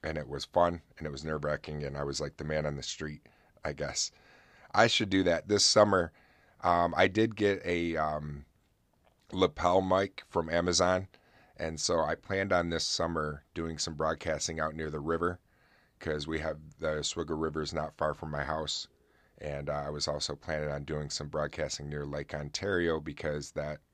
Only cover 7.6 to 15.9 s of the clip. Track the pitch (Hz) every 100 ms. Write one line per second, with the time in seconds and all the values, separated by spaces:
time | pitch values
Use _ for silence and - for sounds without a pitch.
7.6 | - 87 85 82 78 76 76 71 73 _
8.6 | _ _ _ _ _ _ _ 92 92 -
9.6 | 90 92 95 92 98 - - 92 80 85
10.6 | 87 85 90 92 98 - _ _ _ -
11.6 | 80 80 - 82 78 80 - 98 98 90
12.6 | 85 82 - - 85 82 76 71 _ -
13.6 | 82 80 - 76 80 80 80 76 - 80
14.6 | 78 78 78 76 73 82 85 90 _ _
15.6 | _ _ _